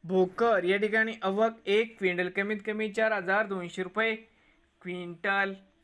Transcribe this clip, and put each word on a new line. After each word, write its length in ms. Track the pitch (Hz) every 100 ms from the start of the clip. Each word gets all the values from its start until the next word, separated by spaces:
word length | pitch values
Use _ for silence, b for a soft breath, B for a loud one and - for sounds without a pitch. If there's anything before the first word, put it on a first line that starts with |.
भोकर 600 | 165 190 185 - 233 202
या 140 | 175 196
ठिकाणी 360 | 208 220 226 208
आवक 440 | 190 196 226 226 -
एक 300 | 208 226 -
क्विंटल, 320 | 190 175 180
कमीत 280 | 185 202 214 208
कमी 260 | 214 214
चार 180 | 208 220
हजार 340 | 214 180 196 214
दोनशे 360 | 196 175 190
रुपये 320 | 185 214 226 220 b b b b b _
क्विंटल. 720 | 180 180 175 170 202 196 196 190 _ _